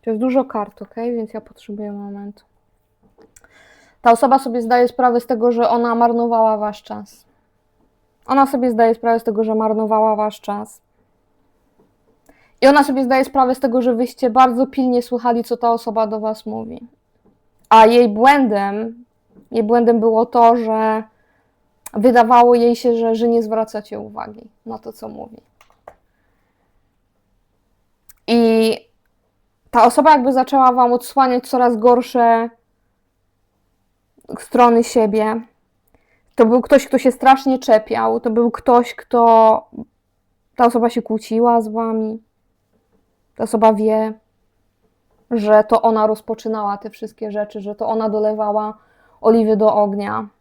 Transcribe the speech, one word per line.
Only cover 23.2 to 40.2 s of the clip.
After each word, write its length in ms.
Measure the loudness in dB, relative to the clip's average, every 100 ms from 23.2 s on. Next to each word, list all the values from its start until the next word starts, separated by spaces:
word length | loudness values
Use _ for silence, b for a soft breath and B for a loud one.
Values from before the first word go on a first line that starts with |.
| 0
nie 140 | 0
zwracacie 560 | -2 -6 -6 -10 -14 -16
uwagi 500 | -16 -14 -16 -16 -20 _ -18
na 120 | -16
to, 140 | -16
co 160 | -18 -18
mówi. 280 | -18 -20 -20 _ _ _ _ -20 _ _ _ _ _ _ _ _ _ _ _ _ _ _ _ _ _ _ _ _ _ _ _ -2
I 440 | 0 2 2 0 -4 _ _ _ _ _ _ _ _ _
ta 140 | 2
osoba 260 | 4 4 4
jakby 220 | 4 2
zaczęła 400 | -2 0 2 2
wam 200 | 2 0
odsłaniać 560 | 0 -2 -2 0 -2 -4
coraz 280 | 0 0 2
gorsze 720 | 2 2 0 0 2 2 -2 _ _ _ _ _ _ _ _ _ _ _ _ _ _ _ _ _ -18 -18
strony 460 | -6 2 4 4
siebie. 560 | 0 0 0 0 -2 -6 -10 _ _ _ _ _ _ _ _
To 120 | 0 2
był 140 | 2
ktoś, 260 | 4 2 2
kto 120 | 0
się 140 | 0
strasznie 460 | 2 2 2 2 -4
czepiał, 640 | 2 0 0 -4 -2 -2
to 100 | -2
był 200 | -2 -2
ktoś, 440 | -2 2 2 0
kto, 720 | -10 -4 2 4 6 4 2 -4 -20 -20 _ _ _